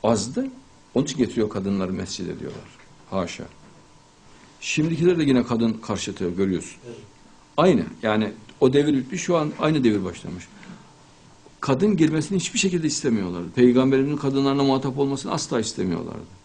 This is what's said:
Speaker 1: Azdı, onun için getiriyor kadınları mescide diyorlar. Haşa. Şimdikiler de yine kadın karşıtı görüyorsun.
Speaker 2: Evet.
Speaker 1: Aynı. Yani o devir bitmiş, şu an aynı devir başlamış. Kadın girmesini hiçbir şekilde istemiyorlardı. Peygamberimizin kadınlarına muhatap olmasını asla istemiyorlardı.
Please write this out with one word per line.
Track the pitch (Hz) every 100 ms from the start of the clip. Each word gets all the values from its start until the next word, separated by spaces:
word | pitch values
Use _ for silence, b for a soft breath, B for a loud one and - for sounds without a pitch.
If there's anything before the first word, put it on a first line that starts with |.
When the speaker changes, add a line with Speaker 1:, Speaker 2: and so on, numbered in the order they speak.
Speaker 1:
Azdı, | 110 113 113 220 269 - - - -
onun | 123
için | 139 -
getiriyor | 117 117 104
kadınları | 101 98 98 92
mescide | 95 92 - 87 82
diyorlar. | - - - - - - -
Haşa. | 95 85 - 80 - - - - - - - B B B B
Şimdikiler | - 165 160 156 175 170
de |
yine | 143 127
kadın | - 117 117
karşıtı | 110 - 95 - 92 90
görüyorsun. | 87 98 90 - - 120
Speaker 2:
Evet. | 110 - - - - - -
Speaker 1:
Aynı. | 180 135 - -
Yani | 110 107 104 - - -
o | 131
devir | 143 147
bitmiş, | 139 127 185
şu | - 170
an | 151 -
aynı | 156 156
devir | 120 104
başlamış. | 90 82 - 87 - B B B B B - - - - - -
Kadın | - 135 208 185
girmesini | 156 156 143 190
hiçbir | - -
şekilde | 190 175 156
istemiyorlardı. | - 139 113 90 87 87
Peygamberimizin | - 123 123 131 135 139 147
kadınlarına | 139 135 139 139
muhatap | 139 131 135 131
olmasını | 139 139 -
asla | - - 131
istemiyorlardı. | 107 - - 85 82 76 82 92